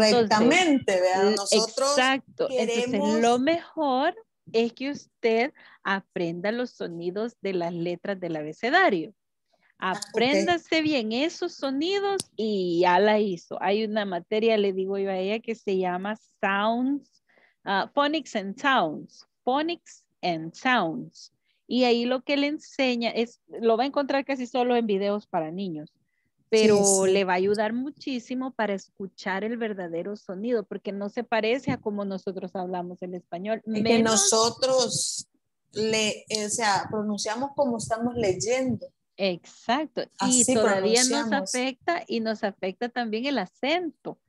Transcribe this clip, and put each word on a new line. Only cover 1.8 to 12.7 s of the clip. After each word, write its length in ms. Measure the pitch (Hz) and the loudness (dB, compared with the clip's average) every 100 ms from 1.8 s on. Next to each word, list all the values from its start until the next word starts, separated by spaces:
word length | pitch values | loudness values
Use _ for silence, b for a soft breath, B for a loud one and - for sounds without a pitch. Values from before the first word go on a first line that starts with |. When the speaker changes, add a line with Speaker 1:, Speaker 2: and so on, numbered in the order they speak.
| 277 277 | 0 2
Speaker 2:
exacto. 500 | 254 269 - - 170 | 2 0 -4 -4 -2
Entonces, 340 | 254 226 233 247 | 0 0 0 0
Speaker 1:
queremos 300 | 214 - 226 | 0 0 2
Speaker 2:
lo 180 | 233 247 | 4 4
mejor 760 | 277 339 - 320 294 254 311 440 - _ - | 2 0 -4 -4 0 2 0 -2 -18 _ -4
es 220 | 226 233 | 0 0
que 180 | 233 269 | -2 -8
usted 640 | 285 - _ 233 226 277 b b b | -8 -14 _ 0 2 0 b b b
aprenda 680 | - 196 - 190 170 175 202 | -4 -4 -4 -4 -4 -2 -4
los 200 | 240 247 | -2 -6
sonidos 680 | - 180 170 175 196 233 _ | -8 -10 -6 -6 -4 -6 _
de 120 | 196 | -6
las 200 | 185 170 | -4 -4
letras 460 | 175 170 175 - 190 | -4 -4 -6 -6 -6
del 160 | 170 156 | -6 -6
abecedario. 800 | 151 160 226 349 349 180 214 _ _ _ _ _ _ - | -8 -6 0 4 4 2 -4 _ _ _ _ _ _ -6
Speaker 1:
Ah, 140 | 185 | -4
ok. 100 | 185 - | -4 -4
Speaker 2:
Apréndase 680 | 220 247 294 349 339 - 320 | 0 2 2 2 0 0 0
bien 280 | 311 285 214 | 2 0 0
esos 420 | 240 330 - 349 - | -2 -2 -2 -8 -4
sonidos 680 | 269 269 339 403 403 392 - - | -4 -2 -2 0 0 -2 -6 -4
y 460 | 220 202 180 | -2 0 0